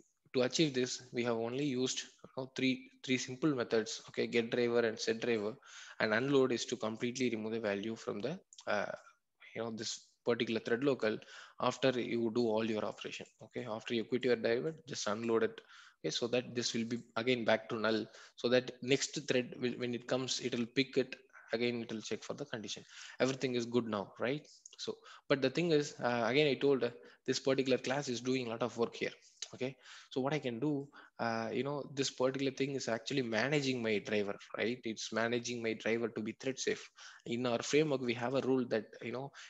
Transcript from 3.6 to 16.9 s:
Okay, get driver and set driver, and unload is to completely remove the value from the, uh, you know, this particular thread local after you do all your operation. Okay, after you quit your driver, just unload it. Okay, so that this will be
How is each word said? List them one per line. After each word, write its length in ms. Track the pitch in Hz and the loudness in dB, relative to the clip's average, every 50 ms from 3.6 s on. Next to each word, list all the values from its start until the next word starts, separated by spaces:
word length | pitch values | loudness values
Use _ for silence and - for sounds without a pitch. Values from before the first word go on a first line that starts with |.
| 117 - 117 113 107 - - - - - | 0 2 2 2 2 0 -4 -10 -12 -8
Okay, 180 | - - 120 | -4 -2 0
get 240 | 113 113 117 113 117 | 2 2 2 2 2
driver 300 | 120 123 120 120 117 120 | 2 2 4 4 4 4
and 180 | 117 113 110 110 | 4 2 2 0
set 240 | - - 113 113 117 | 0 -2 0 0 2
driver, 320 | 120 117 110 101 104 120 - - - - - - - - - | 0 2 2 0 -2 -4 -8 -12 -20 -18 -18 -16 -12 -4 -2
and 120 | 117 113 107 | 0 2 2
unload 400 | 110 127 139 143 135 131 127 123 | 2 4 4 6 6 6 6 4
is 140 | 113 - | 0 -2
to 100 | - 123 | -4 -4
completely 540 | 110 - 110 113 110 127 123 120 131 131 120 | -2 -2 -2 -2 -2 -4 -4 -2 0 0 0
remove 220 | 113 107 107 110 110 | 0 0 -2 -2 -2
the 80 | 117 | -2
value 360 | 113 104 101 101 98 113 113 | 0 0 0 0 -2 -4 -6
from 240 | 110 - - 110 104 | -6 -6 -6 -4 -4
the, 180 | 101 127 170 190 - _ - - - | -4 -4 -6 -6 -10 _ -20 -8 -2
uh, 260 | 113 107 104 92 - - - - - - _ _ _ _ _ - - - | 0 0 0 0 -2 -6 -10 -14 -18 -20 _ _ _ _ _ -20 -12 -8
you 80 | 113 113 | -6 -6
know, 80 | 117 | -4
this 300 | 110 107 113 - - - - _ _ _ - | -6 -6 -6 -6 -8 -10 -12 _ _ _ 0
particular 340 | - 120 113 123 113 113 110 | 0 0 2 2 0 0 0
thread 240 | - - 120 117 135 | 0 0 0 2 4
local 320 | 147 131 117 - 110 107 98 - - - - - - - - | 2 2 2 2 0 0 -2 -6 -12 -18 -18 -18 -16 -6 -2
after 380 | - 123 123 - - 135 127 123 | 0 0 0 2 2 2 2 2
you 320 | 110 - 110 117 117 117 110 | 0 0 0 0 0 0 2
do 80 | 120 120 | 2 2
all 160 | 113 107 110 113 | 2 2 2 2
your 220 | 110 110 107 107 | 0 0 0 -2
operation. 400 | 104 104 - - 101 - - - - _ - 113 | -4 -4 -6 -10 -10 -10 -10 -12 -14 _ -20 -18
Okay, 240 | 113 - 123 123 | -12 -8 -8 -6
after 280 | 123 107 113 - - 123 | -6 -6 -6 -4 -2 -2
you 100 | 113 107 | -2 0
quit 180 | - 127 123 127 | 0 0 2 4
your 100 | 127 120 | 4 2
driver, 380 | 113 110 117 117 123 147 160 165 143 - | 4 4 2 2 2 0 -2 -6 -8 -10
just 200 | - 147 - - | -10 -8 -4 -2
unload 380 | 107 101 110 117 117 113 113 110 | -2 -2 0 2 2 4 4 4
it. 180 | 110 - - - - - - - - - _ - | 2 0 -4 -18 -20 -20 -20 -20 -20 -14 _ -6
Okay, 60 | 156 | -4
so 160 | 151 - 127 | -2 -2 -2
that 280 | 117 120 123 120 - 120 | 0 0 0 -2 -2 -4
this 200 | 123 117 - - | -4 -2 -2 0
will 100 | 120 113 | -2 -2
be 140 | 117 | -2